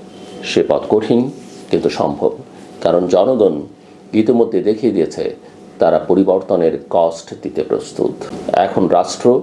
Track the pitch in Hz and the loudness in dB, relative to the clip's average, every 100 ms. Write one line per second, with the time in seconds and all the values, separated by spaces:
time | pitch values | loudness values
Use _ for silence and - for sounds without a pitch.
0 | - - - - - - - 73 - 107 | -20 -20 -18 -12 -2 0 2 0 0 0
1 | - 120 131 - - - - 87 82 - | 2 0 0 -6 -16 -20 -4 -2 0 0
2 | 73 71 - - - - - - 82 87 | -2 -2 -4 -4 -12 -20 -20 -4 0 2
3 | 90 90 110 127 98 76 71 - - - | 2 2 2 4 2 0 -8 -16 -20 -20
4 | - 110 110 120 113 95 104 107 123 98 | -4 0 2 2 2 0 0 0 0 0
5 | 78 - - - - - - - 87 80 | -2 -4 -6 -8 -16 -20 -12 0 2 2
6 | - 92 95 92 - 92 82 71 - 87 | 2 4 4 2 0 0 2 0 -2 0
7 | 82 - - - - - - - - - | 0 -2 -12 -12 -8 -6 -6 -8 -10 -4
8 | - - - - - - 95 - 87 87 | -4 -4 -12 -10 -2 0 0 0 2 2
9 | - - 127 101 | 0 0 2 2